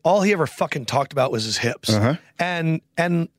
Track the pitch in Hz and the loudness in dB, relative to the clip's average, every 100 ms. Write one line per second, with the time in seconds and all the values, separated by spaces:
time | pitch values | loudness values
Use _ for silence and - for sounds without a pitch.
0 | 160 202 196 196 147 - 170 151 120 139 | 0 2 2 2 -2 -2 -4 -4 -2 -2
1 | 139 139 127 113 110 107 120 - - 110 | -2 0 0 0 -4 -2 -2 -2 0 2
2 | 113 165 - - 175 170 165 160 - - | 2 0 -6 -6 -4 0 0 -2 -4 -2
3 | 175 175 165 | 0 0 -2